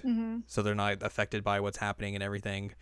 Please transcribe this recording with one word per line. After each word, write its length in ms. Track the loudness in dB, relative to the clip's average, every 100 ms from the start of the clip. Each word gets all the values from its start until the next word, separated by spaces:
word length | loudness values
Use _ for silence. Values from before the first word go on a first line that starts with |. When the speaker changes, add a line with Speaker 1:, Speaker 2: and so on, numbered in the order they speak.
| 0
Speaker 1:
Mm-hmm. 320 | 0 0 -4 -2
Speaker 2:
so 160 | 0
they're 140 | 2 4
not 260 | 2 2
affected 400 | -2 -2 0 0
by 160 | 2 2
what's 200 | 2 0
happening 360 | -2 -2 -2
and 80 | -2
everything. 500 | -2 -2 -2 -2 -4 -10